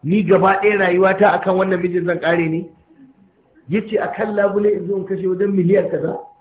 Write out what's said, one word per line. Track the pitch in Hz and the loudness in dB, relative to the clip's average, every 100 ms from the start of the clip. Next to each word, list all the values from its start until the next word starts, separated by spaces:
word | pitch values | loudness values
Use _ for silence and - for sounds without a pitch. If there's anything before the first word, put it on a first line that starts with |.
ni | 139 202 | 0 0
gaba | 175 190 190 190 | 4 4 4 2
ɗaya | 202 202 | 2 2
rayuwata | 190 175 190 190 208 | 0 2 2 4 2
akan | 175 190 185 | 2 0 0
wannan | 190 180 | 0 -2
mijin | 180 180 170 | -2 -2 -4
zan | 175 | -4
ƙare | 165 170 165 | -2 0 0
ne?" | 160 190 _ _ _ - _ _ _ _ _ - | -2 -6 _ _ _ -20 _ _ _ _ _ -4
Ya | 190 208 | -4 -2
ce, | 220 | -4
"A | - | -4
kan | - 214 208 | -6 -4 0
labule | 202 196 208 | 0 2 0
in | 190 175 | 0 -2
zo | 196 | -6
in | 180 | -4
kashe | 185 185 | -4 -2
wajen | 180 202 196 | -2 0 2
miliyan | 175 196 - | 4 2 2
kaza?" | 156 151 - - _ | -2 -4 -8 -12 _